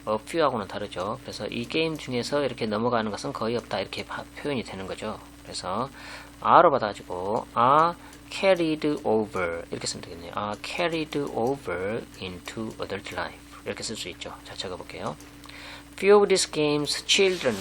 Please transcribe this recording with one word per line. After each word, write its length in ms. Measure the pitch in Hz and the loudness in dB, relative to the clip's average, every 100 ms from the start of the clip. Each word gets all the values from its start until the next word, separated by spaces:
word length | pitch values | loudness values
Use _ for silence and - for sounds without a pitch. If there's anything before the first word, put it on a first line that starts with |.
| - | -2
a 80 | 110 | -2
few하고는 520 | - 170 151 123 95 | -2 2 2 2 -2
다르죠. 520 | 104 101 - 92 120 | -6 -6 -4 -4 -4
그래서 240 | - - 107 | -8 -8 -6
이 180 | - 120 | -4 -2
게임 300 | 160 165 151 | 0 0 -2
중에서 480 | - 123 117 143 | -4 -4 0 0
이렇게 220 | 143 123 113 | 0 -2 -2
넘어가는 460 | 104 120 120 110 | 0 2 2 0
것은 220 | 98 139 | -4 -6
거의 220 | - 113 117 | -4 -2 -2
없다. 240 | - 104 | -2 -4
이렇게 240 | 98 - | -4 -6
바-, 200 | 101 - - - | -8 -8 -10 -8
표현이 260 | 147 135 | -4 -4
되는 240 | 98 95 95 | -4 -8 -8
거죠. 320 | 90 - 95 - - | -8 -8 -8 -12 -18
그래서 460 | - 87 90 113 135 - - - - - | -12 -8 -4 -2 -4 -8 -14 -14 -16 -2
are로 280 | 104 131 170 | 8 10 10
받아가지고 760 | 135 110 101 - 90 92 110 - - | 6 2 -4 -8 -6 -2 -2 -2 2
are 380 | 120 147 165 170 - - - | 6 6 4 0 -10 -18 -12
carried 560 | - 196 185 165 156 156 147 | 0 4 4 4 2 0 0
over 600 | - 110 104 101 87 85 - | 2 2 2 -2 -2 -2 -6
이렇게 160 | - - | -6 -6
쓰면 140 | 92 | -6
되겠네요. 320 | 92 85 85 104 | -8 -12 -10 -6
Are 200 | 104 104 | -4 -4
carried 540 | - - 175 160 151 147 | -6 -2 -2 -2 -2 -2
over 840 | 143 - 117 139 - 90 95 117 - - | -2 0 0 0 -4 -4 -2 -4 -6 -10
into 480 | 92 90 - - 110 - | -10 -10 -10 -8 -6 -6
adult 320 | 95 98 - | -8 -8 -6
life. 260 | 92 - - - - - | -6 -8 -10 -18 -10 -8
이렇게 180 | 101 | -6
쓸 120 | - 107 | -6 -8
수 140 | 92 | -8
있죠. 240 | - - - | -10 -12 -12
자, 100 | - - | -12 -10
적어볼게요. 600 | 98 90 - 85 104 151 - - - - - - - | -8 -10 -10 -8 -8 -8 -12 -18 -18 -16 -16 -16 -16
Few 240 | - 190 208 | 0 8 8
of 100 | 202 | 8
these 240 | 185 - | 4 2
games 520 | - 151 147 143 - - | 2 2 2 0 -2 2
children 500 | - 190 185 131 104 | 6 6 4 0 0